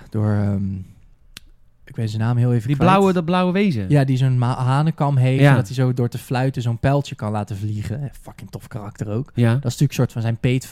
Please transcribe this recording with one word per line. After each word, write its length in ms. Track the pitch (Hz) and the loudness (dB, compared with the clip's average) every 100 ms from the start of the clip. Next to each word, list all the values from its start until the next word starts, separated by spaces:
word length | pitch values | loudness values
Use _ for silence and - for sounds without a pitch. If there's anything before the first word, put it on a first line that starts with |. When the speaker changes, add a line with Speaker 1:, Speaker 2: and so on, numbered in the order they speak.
| - | -4
Speaker 1:
door, 200 | 107 107 | -2 0
ehm, 420 | 104 101 98 98 98 92 - - _ - - - - - _ - | 0 0 -2 -4 -6 -12 -20 -20 _ -20 -20 -20 -20 -20 _ -14
ik 100 | - | -6
weet 140 | 110 | -6
zijn 120 | 110 | -2
naam 160 | 113 120 | 0 2
heel 160 | 123 | 2
even 140 | 120 110 | 2 0
Speaker 2:
Die 80 | 143 | 2
Speaker 1:
kwijt. 160 | 170 | 4
Speaker 2:
blauwe, 220 | 196 190 | 6 4
dat 120 | 180 165 | 2 0
blauwe 260 | 180 180 | 0 2
wezen. 340 | 185 202 117 92 | 2 0 0 2
Speaker 1:
Ja, 140 | 147 | 2
die 140 | 135 127 | 2 2
zo'n 200 | 131 123 | 2 2
ma-, 180 | 123 127 | 0 0
hanenkam 540 | 127 135 160 - 143 139 | 0 2 0 0 0 2
heeft 240 | 127 131 | 2 6
Speaker 2:
Ja. 80 | 143 | 6
Speaker 1:
en 60 | 123 | 6
dat 100 | 98 | 2
hij 100 | 123 | 0
zo 180 | 127 | 0
door 160 | 123 120 | 0 -2
te 80 | - | -4
fluiten 440 | - 123 135 131 | -6 -2 -2 -2
zo'n 180 | 120 117 | -4 -2
pijltje 360 | 135 143 - 135 | 0 0 -2 -6
kan 160 | 107 | -4
laten 260 | 107 101 101 | -4 -6 -6
vliegen. 440 | 104 104 - 120 | -6 -6 -6 -8
Eh, 60 | 139 - | -8 -12
fucking 280 | - - 98 | -20 -18 -16
tof 180 | 101 - | -16 -12
karakter 400 | 110 104 - 110 | -12 -12 -10 -6
ook. 220 | 110 143 | -4 -4
Speaker 2:
Ja. 100 | - 117 | 0 2
Speaker 1:
Dat 100 | 127 | 2
is 60 | |
natuurlijk 260 | 123 - 139 | -2 0 0
een 60 | - | 0
soort 160 | 120 | -2
van 100 | 120 | -2
zijn 160 | 113 117 | -4 -2
peet-, 340 | 127 127 - | -2 -2 -4